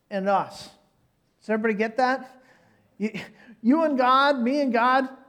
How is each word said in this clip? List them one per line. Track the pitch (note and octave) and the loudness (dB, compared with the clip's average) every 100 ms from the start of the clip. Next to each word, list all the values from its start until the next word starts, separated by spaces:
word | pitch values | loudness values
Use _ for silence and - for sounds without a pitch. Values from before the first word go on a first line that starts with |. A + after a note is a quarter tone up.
| - | -12
and | G3 G3 | -6 -2
us. | F#3+ - - - - _ _ _ _ _ _ | -2 -2 -10 -20 -20 _ _ _ _ _ _
Does | - | -6
everybody | A3 A3+ | -2 -2
get | G#3 A3 A3+ | -2 -2 -2
that? | B3+ C4 A#3+ - _ _ _ _ _ - | -2 -2 -8 -20 _ _ _ _ _ -4
You, | G#3+ A3 - - - A3 | -2 -2 -6 -20 -20 -4
you | A3 D#4+ | 2 4
and | D#4 C4 | 2 2
God, | B3 C4 C#4+ C4+ | 2 4 2 2
me | A#3 D4 | 0 0
and | C#4 | 0
God, | A3+ B3 C4+ C4 - | 0 2 2 -2 -8